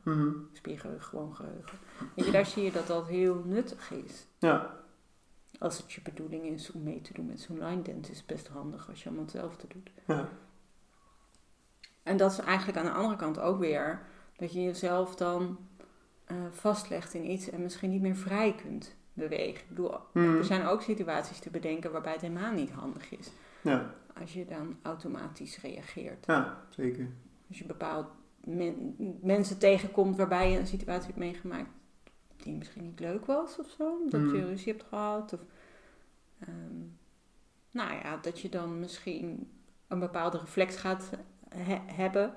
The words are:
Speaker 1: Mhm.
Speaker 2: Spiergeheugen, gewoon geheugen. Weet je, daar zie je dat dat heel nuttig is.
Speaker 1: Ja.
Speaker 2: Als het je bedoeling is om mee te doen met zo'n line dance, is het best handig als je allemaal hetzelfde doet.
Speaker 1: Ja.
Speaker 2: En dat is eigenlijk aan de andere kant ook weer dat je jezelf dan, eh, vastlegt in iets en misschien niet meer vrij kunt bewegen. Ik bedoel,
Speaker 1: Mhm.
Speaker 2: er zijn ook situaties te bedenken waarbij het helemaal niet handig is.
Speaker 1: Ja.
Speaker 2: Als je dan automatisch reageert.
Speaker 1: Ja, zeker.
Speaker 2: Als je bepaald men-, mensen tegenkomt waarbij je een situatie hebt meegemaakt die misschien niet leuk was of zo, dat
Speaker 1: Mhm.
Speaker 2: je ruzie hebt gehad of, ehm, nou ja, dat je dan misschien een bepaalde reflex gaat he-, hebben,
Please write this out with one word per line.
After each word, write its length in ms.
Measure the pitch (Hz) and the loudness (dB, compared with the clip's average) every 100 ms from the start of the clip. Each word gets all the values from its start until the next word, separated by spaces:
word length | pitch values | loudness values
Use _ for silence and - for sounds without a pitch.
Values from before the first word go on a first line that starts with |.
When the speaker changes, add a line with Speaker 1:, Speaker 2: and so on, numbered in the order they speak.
Speaker 1:
Mhm. 260 | - 156 147 151 - | 2 6 6 4 -6
Speaker 2:
Spiergeheugen, 520 | - - 151 - 156 | -10 -8 -8 -6 -8
gewoon 320 | - - 156 151 | -8 -8 -8 -8
geheugen. 420 | 147 - - - - - 262 - | -10 -10 -12 -16 -16 -12 -8 0
Weet 100 | 180 | 6
je, 60 | |
daar 140 | 196 196 | 6 6
zie 180 | - | 4
je 80 | 196 | 2
dat 160 | 185 165 | 2 2
dat 200 | 170 165 | 0 2
heel 360 | 180 185 175 175 | 4 6 4 2
nuttig 460 | 202 247 - - | 0 0 -4 -8
is. 360 | - - - - - | -8 -10 -14 -14 4
Speaker 1:
Ja. 340 | 165 139 - - - - _ _ _ - - - | 6 6 4 -10 -18 -20 _ _ _ -20 -20 -4
Speaker 2:
Als 180 | 170 165 | -4 -4
het 140 | - | -10
je 100 | - | -12
bedoeling 420 | - 151 156 160 160 | -12 -10 -8 -6 -6
is 260 | 156 - | -6 -8
om 120 | 180 | -6
mee 180 | 151 - | -6 -6
te 120 | - | -8
doen 120 | - 165 | -8 -8
met 140 | - | -8
zo'n 220 | - 165 165 | -10 -6 -4
line 160 | 180 | -4
dance, 300 | 180 - 156 | -4 -8 -10
is 60 | - | -12
het 80 | - | -10
best 200 | 156 - | -10 -10
handig 420 | 143 147 151 - | -10 -8 -10 -12
als 100 | - | -12
je 20 | 160 | -8
allemaal 200 | 160 156 | -6 -6
hetzelfde 420 | - 165 165 - | -6 -8 -10 -16
doet. 240 | 185 - - - | -16 -18 -12 -2
Speaker 1:
Ja. 200 | 147 131 - - - - - _ _ _ - _ - _ _ _ _ - _ | 0 0 -8 -20 -20 -20 -20 _ _ _ -20 _ -20 _ _ _ _ -20 _
Speaker 2:
En 140 | - 190 | 2 6
dat 140 | 196 | 6
is 80 | 190 | 6
eigenlijk 380 | - 190 190 180 | 2 2 4 0
aan 80 | 165 | 2
de 60 | |
andere 240 | - 220 208 | 2 2 2
kant 240 | 156 156 | 0 2
ook 200 | 175 196 | 2 4
weer 420 | 170 147 147 175 - - - - | 4 2 0 -4 -8 -20 -20 -8
dat 180 | 175 | -4
je 100 | 175 | 0
jezelf 520 | 180 180 180 180 185 185 | 0 0 2 2 2 2
dan, 420 | 175 180 180 185 - - - - _ _ - | 0 2 0 -4 -12 -20 -20 -20 _ _ -8
eh, 100 | 180 175 | -6 -6
vastlegt 600 | 170 214 208 - 170 170 | 0 2 2 0 -6 -4
in 180 | 170 165 | -6 -2
iets 180 | 190 190 | -2 -4
en 120 | - | -4
misschien 280 | 180 - 190 | -4 -2 0
niet 120 | 190 | 2
meer 140 | 190 190 | 2 2
vrij 400 | 190 202 214 202 | 0 2 4 2
kunt 400 | - - - - - | -4 -8 -8 -16 -16
bewegen. 480 | - 156 151 - - | -6 -2 0 -2 -4
Ik 60 | - | -10
bedoel, 240 | 175 180 - - | -2 -2 -2 -2
Speaker 1:
Mhm. 220 | - 170 160 | 4 6 6
Speaker 2:
er 80 | 190 | 6
zijn 200 | 190 165 | 2 4
ook 160 | 214 | 2
situaties 580 | 220 208 170 151 147 - | 2 -2 0 -2 -2 -8
te 100 | - | -6
bedenken 420 | 165 165 160 165 | -4 -2 -2 -2
waarbij 200 | 156 156 | -4 -4
het 100 | 160 | -4
helemaal 300 | 170 170 214 | -4 -2 -2
niet 180 | 202 - | 0 -2
handig 400 | 135 139 - - | -4 -8 -8 -10
is. 200 | - - - - - | -12 -14 -18 -20 -4
Speaker 1:
Ja. 320 | 156 131 123 - - - | 2 2 2 -10 -18 -12
Speaker 2:
Als 120 | 170 | -10
je 120 | 170 180 | -8 -8
dan 300 | 160 160 165 | -6 -8 -8
automatisch 800 | 160 160 175 - 160 151 - - | -8 -6 -6 -6 -8 -10 -12 -10
reageert. 640 | 131 - - - - 190 - | -10 -10 -10 -10 -10 -6 4
Speaker 1:
Ja, 380 | 156 131 - - | 4 4 -4 -12
zeker. 380 | - 127 127 127 - - - - | -2 0 0 -4 -8 -18 -20 -18
Speaker 2:
Als 100 | - | -14
je 60 | 165 | -10
bepaald 400 | - 160 156 156 - - _ | -6 -4 -4 -4 -10 -20 _
men-, 520 | - 175 170 - 254 - 202 175 | -4 -2 0 -2 -4 -4 -4 0
mensen 380 | 185 202 196 196 | 4 6 6 6
tegenkomt 580 | 196 196 202 - 190 190 | 8 8 6 4 6 6
waarbij 340 | 190 180 185 | 4 6 6
je 80 | 180 | 6
een 80 | 185 | 4
situatie 380 | 190 - 180 180 | -2 0 -2 -2
hebt 120 | - | -4
meegemaakt 520 | 175 175 185 175 - - - - - - _ - | -4 -4 -6 -6 -8 -12 -20 -20 -20 -20 _ -16
die 200 | - 151 | -8 -8
misschien 280 | 151 - | -8 -12
niet 160 | 170 165 | -12 -8
leuk 260 | 170 196 220 | -4 -4 2
was 340 | 285 330 - | 0 0 -6
of 100 | 294 - | -10 -4
zo, 200 | 311 339 320 | -2 0 2
dat 120 | 151 | 4
Speaker 1:
Mhm. 140 | 147 202 | 4 4
Speaker 2:
je 100 | 185 | 0
ruzie 260 | 190 226 | -2 -4
hebt 140 | 214 - | -4 -4
gehad 440 | 208 208 214 214 | -2 0 -2 -4
of, 60 | 175 - - - - - - - _ _ - | -8 -10 -20 -20 -20 -20 -20 -20 _ _ -18
ehm, 360 | - 170 170 165 170 170 _ _ _ - - _ _ | -14 -12 -10 -10 -12 -14 _ _ _ -20 -20 _ _
nou 220 | 240 214 | -4 -2
ja, 240 | - - 151 | -4 -4 -4
dat 180 | 170 170 | -4 -4
je 100 | 185 | -4
dan 300 | 180 170 170 | -4 -2 -4
misschien 720 | 175 - - 160 170 160 - - - - - | -6 -6 -6 -4 -4 -6 -10 -14 -20 -20 -4
een 120 | 185 | 0
bepaalde 380 | 180 180 165 175 | 0 2 0 0
reflex 380 | 165 - 185 - | -2 2 2 2
gaat 340 | 190 185 - - - - - | -2 -2 -4 -10 -12 -18 -16
he-, 320 | 180 180 196 - | -8 -2 -2 -2
hebben, 400 | - 190 190 208 | 0 2 4 2